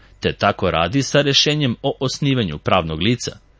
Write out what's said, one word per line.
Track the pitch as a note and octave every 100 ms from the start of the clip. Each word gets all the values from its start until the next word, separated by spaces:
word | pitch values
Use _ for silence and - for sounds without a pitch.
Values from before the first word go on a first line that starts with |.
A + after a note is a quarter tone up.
| - -
te | E2+
tako | D2 G#2 - F#2
radi | D#2+ F2 C#3
sa | B2+ D3
rešenjem | C#3+ C3+ D3+ D3 C#3+ G#2
o | C3+ -
osnivanju | C3 - C#3+ C3 G2 D2
pravnog | - F#2+ E2 D#2
lica, | F#2+ A#2+ - - -